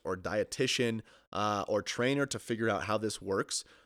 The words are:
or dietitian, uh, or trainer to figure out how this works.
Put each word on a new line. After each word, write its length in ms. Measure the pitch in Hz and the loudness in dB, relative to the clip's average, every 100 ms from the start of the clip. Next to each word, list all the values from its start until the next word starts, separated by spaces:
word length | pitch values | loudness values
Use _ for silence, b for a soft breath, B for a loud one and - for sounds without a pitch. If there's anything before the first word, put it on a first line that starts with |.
or 120 | - 92 | -4 -4
dietitian, 840 | 90 104 98 - 131 - 120 113 - B B | -2 -2 0 0 0 2 2 0 -6 B B
uh, 320 | 95 104 104 - | -2 0 0 0
or 160 | 104 | 0
trainer 420 | - - 123 139 139 | 0 0 2 2 0
to 120 | - | -2
figure 300 | - 110 113 | -4 0 2
out 160 | 98 | 2
how 140 | 92 107 | 2 0
this 220 | 107 - | 0 -4
works. 440 | 95 101 - - - b | -2 0 0 -4 -8 b